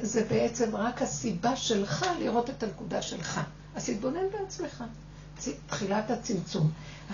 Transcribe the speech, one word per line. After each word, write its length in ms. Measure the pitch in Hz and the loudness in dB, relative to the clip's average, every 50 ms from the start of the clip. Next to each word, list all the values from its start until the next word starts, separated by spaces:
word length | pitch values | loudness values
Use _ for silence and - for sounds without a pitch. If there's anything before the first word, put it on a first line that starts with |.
זה 240 | 233 208 - 226 202 - | -2 0 2 2 4 4
בעצם 480 | 226 220 233 226 - - 233 214 214 | 4 4 4 4 4 2 2 2 2
רק 260 | 196 214 240 240 - 262 | 2 0 0 0 0 0
הסיבה 540 | - - - - 226 175 170 - 240 262 | 0 0 0 0 0 0 2 4 4 4
שלך 500 | - - - 220 202 202 - 151 - 370 370 339 - | 4 2 2 4 4 2 2 0 2 2 2 2 2
לראות 320 | 285 240 214 240 240 269 | 2 2 4 4 2 2
את 120 | 269 - 226 | 0 -2 -2
הנקודה 400 | 202 - - 220 170 196 196 - | -4 -4 -4 -4 -2 -2 -2 -2
שלך. 380 | - 196 180 160 - - 170 147 - - - - - - | -2 -4 -4 -4 -2 -2 -2 -2 -2 -6 -10 -14 -10 -6
אז 140 | - - 254 | -4 -2 -2
תתבונן 340 | 233 202 240 262 294 359 381 392 427 | 0 0 0 0 0 2 0 0 0
בעצמך. 520 | 415 392 - - - 339 277 - - 233 226 - - - - - - - - - - | -2 -4 -4 -4 -4 -6 -6 -6 -8 -10 -10 -10 -12 -14 -14 -14 -14 -14 -14 -10 -8
צ-, 100 | - - - - - | -6 -6 -6 -6 -8
תחילת 440 | - - - 208 185 196 214 214 - | -6 -4 -2 0 2 2 2 2 2
הצמצום. 600 | 233 220 - - 208 170 - - - 180 156 156 - - - - - - - - | 0 0 0 0 0 0 0 0 2 4 4 4 4 2 -6 -12 -12 -12 -8 4